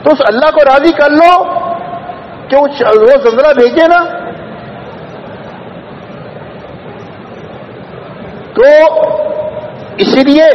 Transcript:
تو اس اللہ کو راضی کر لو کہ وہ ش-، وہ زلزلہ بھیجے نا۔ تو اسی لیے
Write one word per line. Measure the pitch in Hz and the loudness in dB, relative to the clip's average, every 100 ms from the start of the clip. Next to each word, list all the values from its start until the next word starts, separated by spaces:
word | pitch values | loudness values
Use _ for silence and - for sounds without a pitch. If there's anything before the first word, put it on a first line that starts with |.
تو | 294 | 0
اس | 277 240 | 2 2
اللہ | 220 302 | 2 2
کو | 311 277 | 4 4
راضی | 269 330 | 4 4
کر | 320 285 | 2 2
لو | 302 339 359 - 698 - 679 - - - - - - - | 4 6 4 2 -4 -4 -8 -8 -12 -12 -16 -16 -16 0
کہ | 277 | 2
وہ | 285 285 | 2 0
ش-، | 240 220 | 2 4
وہ | 220 277 | 6 4
زلزلہ | 247 226 302 | 4 2 2
بھیجے | 262 240 277 330 | 4 4 4 4
نا۔ | 349 339 - - - - - - - - - - - - - - - - - - - - - - - - - - - - 202 - - - - - - - - - - - - - - - | 4 0 -6 -12 -14 -14 -16 -16 -16 -16 -16 -18 -16 -16 -16 -16 -16 -16 -18 -18 -18 -18 -16 -16 -16 -16 -18 -18 -18 -16 -16 -18 -20 -18 -18 -18 -18 -18 -18 -18 -18 -18 -16 -16 -16 -10
تو | - 269 302 320 - - - 605 - - - - - - - | 2 6 6 6 2 0 -2 -4 -4 -6 -8 -14 -16 -14 -4
اسی | 196 262 | 0 2
لیے | 269 294 320 | 4 6 4